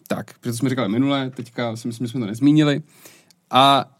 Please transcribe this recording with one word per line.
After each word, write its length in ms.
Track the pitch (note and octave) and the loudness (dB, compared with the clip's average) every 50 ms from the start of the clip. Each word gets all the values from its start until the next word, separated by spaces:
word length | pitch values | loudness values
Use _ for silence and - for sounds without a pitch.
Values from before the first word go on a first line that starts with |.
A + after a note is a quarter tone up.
| _ - | _ -8
Tak, 300 | G2+ F#2+ A2 - - _ | -8 -8 -8 -14 -16 _
protože 120 | - A#2+ | -8 -8
jsme 160 | A#2 A#2 C#3 B2+ | -6 -2 -2 -2
říkali 200 | B2+ C3 A#2 F#2+ | -2 -2 -2 -2
minule, 420 | G#2+ A#2+ C#3 C#3 C#3 C#3 C3 B2+ | 0 0 0 0 0 -2 -4 -6
teďka 460 | B2+ - A2 - - B2+ A#2+ A#2 A2 | -8 -12 -14 -12 -8 -6 -6 -6 -6
si 120 | A2+ - B2 | -6 -8 -10
myslím, 180 | A#2 A#2 B2+ | -8 -8 -8
že 40 | A#2 | -6
jsme 100 | A#2+ C3 | -6 -6
to 60 | A2+ | -6
nezmínili. 560 | F#2+ A2 A2+ C#3 C#3+ D3+ D3+ D3+ D3 C#3+ D#3 - _ _ _ - - - _ _ _ _ _ _ - | -6 -4 0 2 4 4 4 4 2 0 -2 -6 _ _ _ -20 -20 -20 _ _ _ _ _ _ 0
A 340 | A#2 B2+ C#3 C#3 C#3 C3 - - _ | 2 4 6 6 4 4 0 -4 _